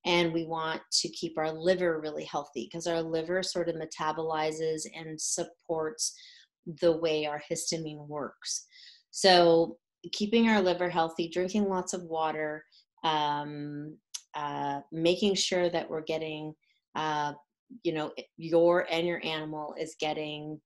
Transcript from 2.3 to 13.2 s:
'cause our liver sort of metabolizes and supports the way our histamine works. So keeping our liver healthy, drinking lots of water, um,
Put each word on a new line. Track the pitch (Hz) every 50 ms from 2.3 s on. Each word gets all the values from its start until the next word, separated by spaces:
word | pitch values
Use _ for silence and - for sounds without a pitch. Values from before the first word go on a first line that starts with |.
| - 151 147 - - 127 - -
'cause | - 170 165
our | 175 165 165
liver | 165 160 165 160 160 170 180 185 180
sort | 185 - 180 170 170
of | 165
metabolizes | 160 156 156 - - 156 156 156 160 160 160 156 156 156 156 156 156 160 160 160 156 - - -
and | 160 165 160 156 156
supports | - - - - 170 - - _ _ - 165 160 156 156 156 - - - - - - - - - - _ _ _ _ 180 160 -
the | 175 170 160
way | 160 170 160 156 151 151
our | 147 147 151 - -
histamine | 165 160 - - - 160 160 151 151 147 147
works. | 147 147 147 131 110 - _ - - - - - _ - - - - - _ _ _
So | - - - 190 180 175 175 170 165 165 165 165 - _ _ _ _ _ - 175
keeping | - - 208 208 226 233 233 226
our | 220 208
liver | 185 180 175 175 180 175
healthy, | 170 175 160 160 - - 170 165
drinking | - 180 185 185 190 214 202 196
lots | 190 185 180 - -
of | 180 175
water, | 165 160 160 160 156 151 156 156 151 151 156 - _ _ - _ _ _ _ -
um, | 160 156 151